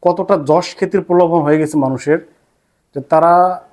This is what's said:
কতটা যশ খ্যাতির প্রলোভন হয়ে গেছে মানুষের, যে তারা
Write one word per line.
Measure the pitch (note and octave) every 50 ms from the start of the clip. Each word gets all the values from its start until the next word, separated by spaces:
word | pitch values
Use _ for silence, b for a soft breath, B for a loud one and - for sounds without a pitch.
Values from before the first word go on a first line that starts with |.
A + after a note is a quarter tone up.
কতটা | - F3+ F3 A3 F#3+ - G3 F3+
যশ | D3+ C3+ D3+ E3+ F3 - -
খ্যাতির | - G3 F#3 - G3
প্রলোভন | E3 - F3 F3 F3+ E3 E3 E3+
হয়ে | D3 D3 D3+ D#3
গেছে | D#3 D3+ D3+ D#3
মানুষের, | C#3 C3 C3+ B2 - C#3+ D3+ F3 - - _ _ _ _ _ _ _ _ _ _ _ _ _
যে | C#3+
তারা | C3 _ - D#3 D#3+ E3+ F3 F3 F3+ F#3 F#3 F3+ - _